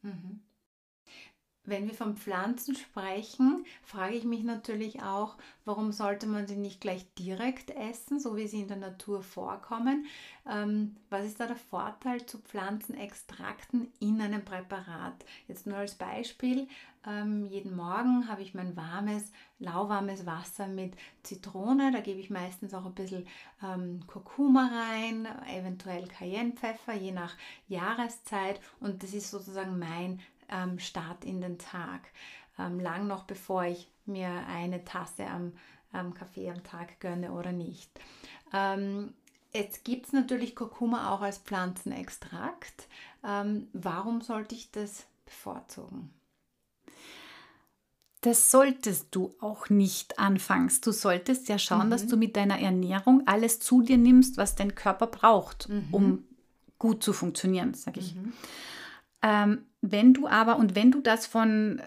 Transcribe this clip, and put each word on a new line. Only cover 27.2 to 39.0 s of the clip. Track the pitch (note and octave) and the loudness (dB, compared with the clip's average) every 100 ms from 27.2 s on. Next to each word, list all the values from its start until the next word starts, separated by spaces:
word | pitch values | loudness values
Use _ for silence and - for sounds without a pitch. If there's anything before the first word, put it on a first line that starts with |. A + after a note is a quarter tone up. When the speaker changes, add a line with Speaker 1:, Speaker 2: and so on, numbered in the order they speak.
| F3 - - - _ | -10 -12 -20 -20 _
Speaker 1:
Jahreszeit. | F#3 F#3 A#3 A#3 - - G#3 F#3+ G3 - _ | -6 -4 -4 -4 -8 -8 -4 -4 -6 -10 _
Und | G3+ F#3+ | -8 -8
das | F#3+ | -8
ist | G3+ G3 | -8 -8
sozusagen | G3+ F#3+ F#3+ F#3+ F#3 | -12 -10 -8 -6 -6
mein, | E3+ E3+ F3+ F#3 - _ _ | -6 -6 -8 -8 -14 _ _
ähm, | F#3+ F#3 F3+ | -6 -6 -6
Start | - - E3 F3+ | -8 -10 -10 -12
in | - F#3 | -10 -8
den | F3+ F3 | -8 -10
Tag. | - F3+ E3+ F3+ - - - - - - | -12 -12 -10 -12 -16 -20 -20 -20 -20 -10
Ähm, | F3+ F3 | -8 -4
lang | F3+ E3 G3+ | -6 -4 -6
noch | F#3+ | -6
bevor | - F#3+ - F#3 | -10 -16 -4 -2
ich | F3 F3 - _ - | -2 -4 -10 _ -10
mir | G3 F#3 F3 - | -6 -6 -6 -8
eine | F3 F3 F3+ | -6 -6 -6
Tasse | F3+ F#3 D#3+ - G3 | -8 -10 -10 -12 -10
am, | F3+ F3 F3 - - _ | -8 -8 -12 -20 -20 _
am | F#3 F3+ | -10 -10
Kaffee | F3 F3+ - F#3 | -12 -16 -12 -10
am | F3 F3 | -12 -14
Tag | F3 F3 - | -16 -16 -12
gönne | F#3 F3 F3+ | -8 -8 -8
oder | F3 F3 | -8 -6
nicht. | F3 F3 E3+ - - - - - - - | -6 -8 -12 -20 -20 -20 -20 -20 -20 -8
Ähm, | G3 G3 G3 G3 G3+ | -2 0 -2 -4 -6